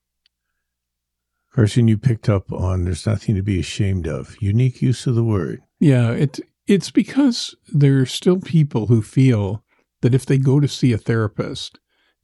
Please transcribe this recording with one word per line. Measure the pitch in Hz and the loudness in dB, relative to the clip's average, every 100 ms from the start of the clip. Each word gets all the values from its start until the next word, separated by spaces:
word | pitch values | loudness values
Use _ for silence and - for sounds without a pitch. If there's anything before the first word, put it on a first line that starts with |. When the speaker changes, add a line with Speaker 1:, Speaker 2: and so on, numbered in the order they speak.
| _ _ _ _ _ _ _ _ _ _ _ _ _ _ _ | _ _ _ _ _ _ _ _ _ _ _ _ _ _ _
Speaker 1:
Carson, | - 107 127 113 | 0 2 4 2
you | 107 | 2
picked | - 113 - | -2 -6 -2
up | 98 - | -2 -2
on | - 92 92 | -6 -4 -2
"there's | 90 90 - | -4 -4 -4
nothing | 107 - 98 | -4 -2 -4
to | |
be | 101 92 | -2 -4
ashamed | 71 - 98 95 82 | -4 -4 -2 -2 -4
of." | 69 - - | -8 -10 -8
Unique | 98 110 127 - | -2 0 0 0
use | 131 120 139 | -2 -2 -2
of | 117 | 0
the | |
word. | 117 101 71 55 _ _ | 0 -2 -4 -8 _ _
Speaker 2:
Yeah, | 156 127 117 | 4 4 2
it, | 120 143 - - _ - | 0 -2 -4 -16 _ 0
it's | 202 - | 0 2
because | - - 262 285 240 - - _ | -2 0 0 0 0 -8 -14 _
there | 151 139 135 | 2 4 4
are | 127 | 0
still | - 185 185 | -2 0 0
people | - 165 147 120 104 | 0 0 2 -2 2
who | 117 | 0
feel | 104 - 131 110 98 110 _ _ _ _ | 2 2 2 2 -2 -6 _ _ _ _
that | 120 127 | 0 0
if | - | 2
they | 139 | 0
go | 135 143 | 2 2
to | 147 | 0
see | - 131 | 0 0
a | 107 | 0
therapist, | - 113 107 - - - - - _ _ _ _ | -2 -2 -2 -4 -8 -8 -14 -18 _ _ _ _